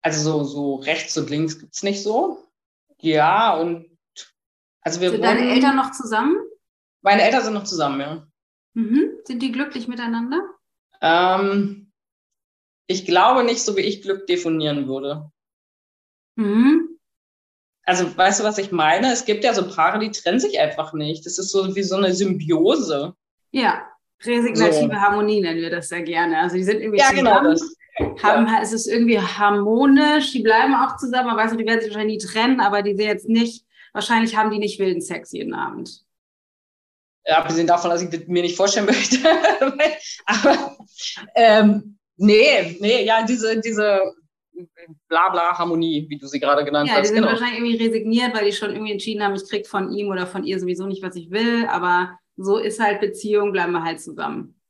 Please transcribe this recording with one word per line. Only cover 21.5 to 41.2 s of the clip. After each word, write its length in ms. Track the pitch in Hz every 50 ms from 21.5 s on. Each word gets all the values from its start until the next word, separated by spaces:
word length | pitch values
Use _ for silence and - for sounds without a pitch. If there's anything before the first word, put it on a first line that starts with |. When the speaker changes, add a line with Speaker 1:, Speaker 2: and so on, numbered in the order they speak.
Speaker 1:
so 240 | - 196 190 185 190
wie 80 | 196
so 140 | 196 180 190
eine 180 | 196 202 185 180
Symbiose. 1000 | 180 202 185 180 147 151 156 170 156 165 208 285 320 226 165 156 139 143 175 185 _ _ _ _ _ _ _
Speaker 2:
Ja, 320 | - 269 247 196 - - - - - _ _ _ _ _
resignative 720 | - 220 240 240 233 233 214 220 226 - - 151 - - 214
Speaker 1:
So. 60 | 202
Speaker 2:
Harmonie 400 | 202 208 202 208 214 208 214 208
nennen 200 | 185 170 165 165
wir 100 | 165 170
das 180 | 170 170 165 -
sehr 140 | 170 175
gerne. 360 | 170 156 170 165 175 170 165 160
Also 180 | 170 180 175
die 80 | 185 185
sind 160 | 196 220 214
irgendwie 200 | 214 220 208 233
Speaker 1:
Ja, 100 | 277 269
genau 280 | - 277 262 233 202 190
Speaker 2:
zusammen, 200 | 285 302 311 330 - - - _ - _ _ 679
Speaker 1:
das. 240 | - - - -
Speaker 2:
haben 240 | - 208 220 233 226
Speaker 1:
Ja. 60 | 226
Speaker 2:
halt, 120 | 226 - -
es 80 | 202
ist 140 | 226 220 -
irgendwie 320 | - - 240 233 233 233 202
harmonisch, 1120 | 190 175 - 208 208 208 208 202 202 208 226 233 277 277 269 285 302 294 302 302 277 -
die 100 | - 247
bleiben 320 | 208 220 220 226 - 277 277
auch 220 | 262 262 262 - -
zusammen, 320 | - 247 240 254 254 240
aber 100 | 226 214
weißt 120 | 220 226 233
du, 20 |
die 100 | 226 226
werden 140 | 214 226 226
sich 100 | 220 208
wahrscheinlich 320 | 208 214 214 214 214 196
nie 80 | 196 -
trennen, 300 | - 220 226 262 262 247
aber 220 | 196 196 202 208
die 120 | 202 208 202
sehen 140 | 196 214 214
jetzt 200 | 208 202 - -
nicht, 360 | 226 226 233 233 - - _ _ _ _ - _
wahrscheinlich 440 | _ 214 208 - 233 226 226 226 220
haben 140 | 214 220 220
die 80 | 208 214
nicht 200 | 214 202 - -
wilden 220 | 196 185 175 165
Sex 320 | - - 175 165 - -
jeden 220 | - 170 - - -
Abend. 500 | - - - - - - - - - _ _ _ _ _ _ _ _ _ _ _ _ _ _ _ _ _ _ _ _ _ _ _ _ _
Speaker 1:
Ja, 120 | - 160 -
abgesehen 280 | - 151 160 165 170
davon, 240 | 165 170 175 - 175
dass 120 | 170 170
ich 80 | 180 170
das 160 | 165 165 165
mir 160 | 170 180 175
nicht 140 | 175 175 175
vorstellen 300 | - 190 202 - 226 208
<laughs> 0 |
möchte. 320 | 196 254 - - - 254 254 269 320 330 320 - 339 - - 269 269 269 - 302 311 302 - - - - - -
Aber, 520 | - - - - 185 - - - - - _ - _ _ - - - - -